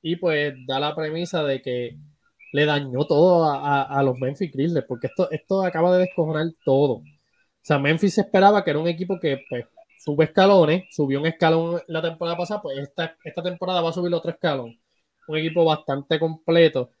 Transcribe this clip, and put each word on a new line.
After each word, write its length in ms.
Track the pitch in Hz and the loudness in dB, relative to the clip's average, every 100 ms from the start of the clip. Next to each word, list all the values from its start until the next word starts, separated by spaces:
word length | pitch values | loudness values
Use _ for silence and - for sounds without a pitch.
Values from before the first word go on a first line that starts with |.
y 140 | 165 170 | -6 -4
pues 380 | 175 151 147 131 127 | -2 0 -2 -6 -6
da 120 | 135 | -4
la 160 | 147 151 | -4 -4
premisa 480 | 156 160 175 170 | -6 -6 -6 -4
de 180 | 147 135 | -2 -4
que 360 | 131 123 120 147 - _ _ _ - | -4 -6 -6 -12 -20 _ _ _ -6
le 120 | 143 151 | 0 0
dañó 400 | 147 139 127 151 | 0 -4 -4 0
todo 400 | 147 180 175 156 | 4 6 6 2
a, 380 | 139 143 143 | 0 0 0
a, 160 | 135 139 | 0 0
a 40 | |
los 140 | 139 123 | 0 0
Memphis 320 | 131 143 170 | -6 -4 -6
Grizzlies, 340 | 135 156 160 - | -2 -2 -2 -4
porque 200 | 120 - | -8 -6
esto, 220 | - 175 | -2 -4
esto 320 | 156 _ 190 | -4 _ -2
acaba 300 | 185 160 175 | 0 0 2
de 100 | 180 180 | 4 2
descojonar 420 | - 156 151 165 - - | -2 -2 -2 -4 -4 0
todo. 280 | 135 143 113 | 2 2 0
O 80 | - _ _ _ _ _ | -10 _ _ _ _ _
sea, 180 | - 147 | -2 0
Memphis 360 | 143 160 202 214 | 2 2 2 0
se 60 | |
esperaba 420 | 196 190 196 208 | 2 4 6 4
que 80 | 190 | 0
era 80 | 147 | -2
un 80 | 170 | -2
equipo 320 | 165 185 185 | -4 -6 -4
que, 240 | 160 135 - | -2 -4 -6
pues, 160 | 123 - - _ _ | -10 -10 -20 _ _
sube 260 | - 147 156 | -4 0 2
escalones, 600 | - 190 196 151 175 - - | 4 6 6 4 2 -4 -4
subió 240 | 139 139 | -2 0
un 80 | 160 | -2
escalón 540 | 160 165 165 170 170 - | 0 2 2 0 -6 -6
la 140 | 160 | -4
temporada 360 | 165 160 170 165 | -4 -4 -6 -4
pasada, 240 | 175 208 | -6 -6
pues 160 | 156 139 | -8 -8
esta, 380 | 139 - 160 - | -10 -8 -8 -8
esta 200 | 160 - | -14 -8
temporada 380 | 175 175 180 180 | -8 -6 -4 -2
va 80 | 165 | -2
a 40 | |
subir 200 | 165 175 | -2 -2
otro 180 | 170 165 | -2 -4
escalón. 480 | - 170 139 117 117 _ _ _ _ - | -4 -4 -4 -8 -18 _ _ _ _ -8
Un 100 | 156 | -4
equipo 280 | 160 170 160 | -2 2 2
bastante 540 | 156 - 139 139 160 | 2 -2 -8 -4 -2
completo. 720 | 160 160 - 170 160 135 123 _ | -2 -6 0 4 4 2 -6 _